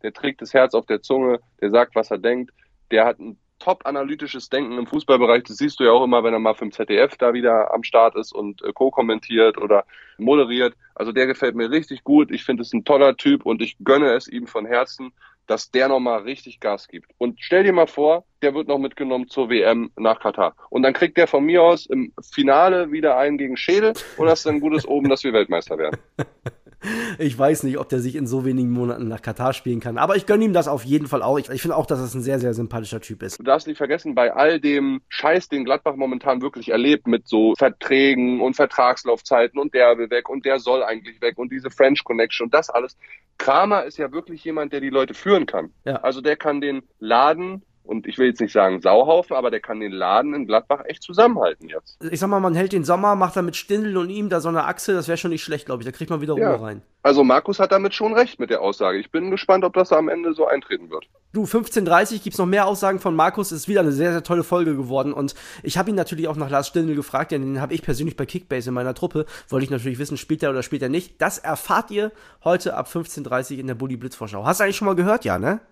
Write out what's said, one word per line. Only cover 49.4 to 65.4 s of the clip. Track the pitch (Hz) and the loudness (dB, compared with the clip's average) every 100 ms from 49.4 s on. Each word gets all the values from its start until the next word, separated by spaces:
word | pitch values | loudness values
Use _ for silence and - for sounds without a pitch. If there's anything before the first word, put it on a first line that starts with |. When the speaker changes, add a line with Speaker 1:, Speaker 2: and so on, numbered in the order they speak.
| 120 | -2
Speaker 1:
der | 110 | -4
kann | - 110 | -8 -8
den | 107 | -8
Laden | 95 90 104 143 | -4 0 2 0
in | 147 107 | -4 0
Gladbach | 110 - 143 | 0 0 -4
echt | - - | -4 -14
zusammenhalten | - 180 240 214 92 76 80 | -4 4 4 4 0 -2 -12
jetzt. | 78 _ _ 160 | -14 _ _ -10
Speaker 2:
Ich | 165 | -6
sag | 196 | -2
mal, | 202 | 0
man | 185 | 0
hält | 165 190 | 0 -2
den | 196 | -2
Sommer, | 147 175 208 202 | 0 2 2 2
macht | 180 | 0
dann | 190 175 | -2 -4
mit | - | -6
Stindl | - 202 214 185 | -4 -4 -2 -4
und | 175 | -4
ihm | 202 208 | -6 -4
da | 175 | -2
so | 156 | -2
eine | 165 143 | -2 -4
Achse, | 180 - | -4 -2
das | 185 143 | -2 -2
wär | 170 | -4
schon | 180 | -4
nicht | 160 | -6
schlecht, | - 147 - | -6 -10 -6
glaub | 127 | -8
ich. | 117 | -8
Da | |
kriegt | 123 160 | -12 -8
man | 160 | -6
wieder | 147 147 | -4 -2
Speaker 1:
Ja. | 220 | 0
Speaker 2:
Ruhe | 123 | -2
rein. | 110 104 _ _ | -4 -14 _ _
Speaker 1:
Also | 139 139 | 2 6
Markus | 131 131 - 196 | 6 4 2 0
hat | 190 | 2
damit | 196 196 | 2 2
schon | - 220 | -2 0
recht | 220 247 - | 2 2 -2
mit | 120 | -4
der | 113 | -2
Aussage. | 98 104 95 95 | -2 0 0 -2
Ich | - | -4
bin | 160 185 | -4 -4
gespannt, | 190 - 190 | -4 2 2
ob | 180 | 4
das | 185 180 | 0 2
am | 156 160 | 2 2
Ende | 165 170 | -4 -4
so | 156 160 | -2 0
eintreten | 139 - 92 85 | 0 -4 -10 -8
wird. | 78 - _ _ | -14 -14 _ _
Speaker 2:
Du, | 214 202 | -6 -2
fünfzehn | 226 226 226 | -2 -2 -2
dreißig | 185 170 - 220 | 2 2 2 -4
gibt's | 202 - | -8 -4
noch | 180 | 0
mehr | 202 196 | 2 0
Aussagen | 196 196 190 | 0 -2 -2
von | 190 160 | -2 0
Markus. | 165 202 196 | 0 0 -8
Ist | 160 - | -8 -2
wieder | 202 | 0
eine | 160 | 2
sehr, | 139 175 | 0 -2
sehr | 170 | -2
tolle | 165 175 | -2 -4
Folge | 160 180 165 139 | -2 -2 0 -2
geworden. | 127 135 139 | -4 -4 -4
Und | 143 139 - | -4 -6 -8